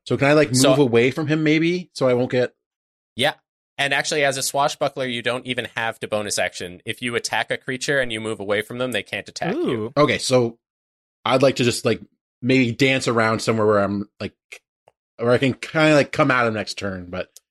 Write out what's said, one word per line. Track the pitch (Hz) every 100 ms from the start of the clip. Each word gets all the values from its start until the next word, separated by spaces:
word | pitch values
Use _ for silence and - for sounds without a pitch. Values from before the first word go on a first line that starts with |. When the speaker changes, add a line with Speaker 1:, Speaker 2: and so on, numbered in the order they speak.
| -
Speaker 1:
So | 120
can | 139
I, |
like, | 151 147
move | 123
Speaker 2:
So | 135
Speaker 1:
away | 131 135 117 127
from | 151 147
him | 156
maybe | 156 156 165 180 175
so | - 131
I | 123
won't | 123
get | 127 123 _ _ _ _ _ _ -
Speaker 2:
Yeah. | 135 - _ _ _ -
And | 139
actually, | 139 - 156 143
as | 135
a |
swashbuckler, | - 139 147 - 139 - 131
you | 120
don't | 117 123 127
even | 123 110 -
have | 113 107
to | 110
bonus | 107 104 -
action. | 90 - 90 87 -
If | -
you | 123 117
attack | - 110 117
a | 123
creature | - 127 - 139
and | 123
you | 110
move | 110 107
away | 101 104
from | 107 123
them, | 127
they | 107
can't | - 104 -
attack | - 165 269
you. | 302
Speaker 3:
Ooh. | 117 107 -
Speaker 1:
Okay, | 147 95
so | - 127 117 - _ _ _ _ _ _
I'd | 110 127
like | 135 127
to |
just, | 120 - 123
like, | 110 - _ _ -
maybe | 123 131 120
dance | 113 135 131 131
around | 117 110 110
somewhere | - 113 107
where | 104
I'm, | 101 101 101 -
like, | 101 _ - - _ _ _ _ _ -
or | 117
I | 120
can | 135
kinda, | 117 - 160 156 151
like, | 135
come | - 139
at | 123 117
him |
next | 107 98 -
turn, | 98 92 87
but | 90 - - _